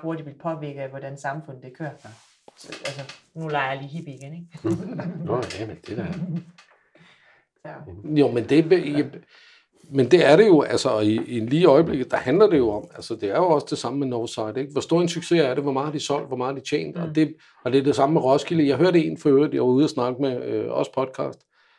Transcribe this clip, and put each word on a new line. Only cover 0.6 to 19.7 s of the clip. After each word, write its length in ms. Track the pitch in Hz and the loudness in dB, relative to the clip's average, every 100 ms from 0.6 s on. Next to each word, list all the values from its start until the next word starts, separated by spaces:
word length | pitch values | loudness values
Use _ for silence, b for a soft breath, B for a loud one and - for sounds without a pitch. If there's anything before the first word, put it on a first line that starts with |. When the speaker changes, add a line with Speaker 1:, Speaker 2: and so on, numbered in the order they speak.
| 147 139 | -10 -10
Speaker 1:
af, 80 | 135 | -12
hvordan 280 | 135 135 139 | -12 -14 -10
samfundet 460 | 143 151 151 127 | -8 -8 -12 -18
det 140 | 127 - | -20 -12
kører. 120 | 151 127 | -12 -12
Speaker 2:
Ja. 60 | 110 113 _ _ - _ | -20 -20 _ _ -20 _
Speaker 1:
Så, 100 | - - 139 | -18 -14 -12
altså, 160 | 135 131 - _ | -12 -14 -20 _
nu 140 | 160 160 | -12 -6
leger 240 | 147 131 | -4 -4
jeg 60 | 139 | -6
lige 80 | 139 | -10
hippie 240 | 160 156 127 | -12 -12 -16
igen, 180 | 139 | -16
ikke? 440 | 165 170 - 110 110 - | -16 -18 -8 -4 -4 -6
Speaker 3:
<laughs> 380 | - 87 - 85 | -10 -10 -10 -4
Nå, 180 | 120 101 98 | -4 -4 -10
ja, 80 | 107 | -12
men 100 | 85 - | -12 -10
det 100 | 117 | -8
der. 80 | 92 - 175 160 - _ _ b b b b b b b b _ 151 | -8 -8 -6 -8 -10 _ _ b b b b b b b b _ -20
Speaker 1:
Ja. 80 | 156 - 90 123 151 | -18 -18 -14 -2 2
Speaker 4:
Jo, 100 | 127 | 4
men 180 | 120 110 | 2 2
det 100 | 143 | 2
er 40 | 156 | 4
be-, 240 | 180 147 147 | 2 2 -2
jeg, 120 | 131 - - b b b b _ - | -4 -8 -20 b b b b _ -4
men 200 | 139 120 | -2 4
det 140 | 175 139 | 6 8
er 100 | 160 | 8
det 120 | 220 | 8
jo, 140 | 151 | 6
altså, 280 | - 117 131 | 4 0 0
og 160 | 110 107 | 2 2
i, 100 | 113 - | 0 -2
i 140 | 120 | -6
lige 220 | 110 151 | -2 4
i 40 | 175 | 6
øjeblikket, 460 | 139 165 139 123 | 6 4 -2 -4
der 60 | 107 | -4
handler 300 | 127 165 214 | 0 4 4
det 100 | 156 | 4
jo 120 | 117 | 2
om, 180 | 104 - - | 0 -8 -16
altså, 200 | - 113 | -12 -6
det 140 | 104 | -2
er 60 | 123 | 0
jo 140 | 180 | 2
også 180 | 147 - | 2 0
det 80 | 143 | -6
samme 220 | 120 139 | -4 -4
med 80 | 135 | -4
Northside, 460 | 120 117 - 107 117 | -4 -6 -6 -6 -6
ikke? 140 | 143 | -6
Hvor 100 | 143 | -6
stor 200 | - 165 | 0 0
en 80 | 175 | 0
succes 300 | 170 - 170 | -4 0 2
er 120 | 135 | 2
det, 100 | 135 | 0
hvor 80 | 139 | -2
meget 140 | 131 151 | -4 -4
har 60 | |
de 60 | 147 | -6
solgt, 280 | - 143 - | -4 -4 -4
hvor 100 | 123 | -6
meget 180 | 127 139 | -6 -6
har 40 | |
de 40 | - | -4
tjent, 280 | 151 151 175 | -4 -4 -8
og 100 | 165 | -4
Speaker 1:
Mm. 60 | |
Speaker 4:
det, 220 | 156 151 - b b | 0 0 -2 b b
og 80 | 123 | 0
det 80 | 135 | 2
er 40 | |
det 120 | 139 139 | 2 2
samme 180 | 139 | 2
med 80 | 160 | 4
Roskilde. 440 | 165 220 - 165 143 | 4 2 2 2 2
Jeg 100 | 127 | 4
hørte 280 | 175 170 160 | 4 4 2
en 120 | 156 | 0
for 120 | 151 | 4
øvrigt, 240 | 139 147 | 4 4
jeg 80 | 139 | 2
var 60 | |
ude 160 | 123 | 2